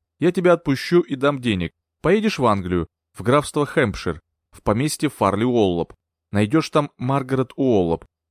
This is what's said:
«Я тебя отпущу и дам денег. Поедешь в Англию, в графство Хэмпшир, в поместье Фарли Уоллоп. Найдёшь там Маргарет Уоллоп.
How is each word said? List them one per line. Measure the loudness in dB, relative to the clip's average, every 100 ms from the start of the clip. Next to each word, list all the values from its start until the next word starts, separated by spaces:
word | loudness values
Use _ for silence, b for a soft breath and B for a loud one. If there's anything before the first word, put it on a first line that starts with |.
| _ -4
«Я | -2
тебя | 2 2
отпущу | 2 0 -4 0 0
и | 0 -2
дам | -2 0
денег. | -2 -2 -4 -8 _ _
Поедешь | 0 0 0 0
в | 0
Англию, | 0 0 -2 -4 _ _
в | -6
графство | 0 0 0 -4 -2
Хэмпшир, | 0 -2 -2 -8 -8 _ _ _
в | -6
поместье | -2 -2 -2 -2 -4
Фарли | 0 0 2
Уоллоп. | 2 2 2 0 -4 -12 _ _ _
Найдёшь | -2 0 0 0
там | -2 -2 -6
Маргарет | -4 -2 -2 -2 -2 -2
Уоллоп. | 2 2 2 -2 -6 _ _